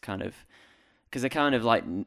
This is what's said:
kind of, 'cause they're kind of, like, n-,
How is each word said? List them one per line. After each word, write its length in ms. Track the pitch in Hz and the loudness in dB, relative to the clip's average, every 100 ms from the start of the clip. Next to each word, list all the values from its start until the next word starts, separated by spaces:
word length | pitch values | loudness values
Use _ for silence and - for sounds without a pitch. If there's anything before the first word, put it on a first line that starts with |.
kind 180 | - 98 | -10 -8
of, 140 | 92 - - - - _ _ _ _ | -8 -10 -20 -20 -20 _ _ _ _
'cause 120 | - | -4
they're 80 | 127 | -2
kind 240 | 156 147 | 2 2
of, 100 | 127 | 4
like, 200 | 117 113 | 4 2
n-, 200 | - 90 | 0 -6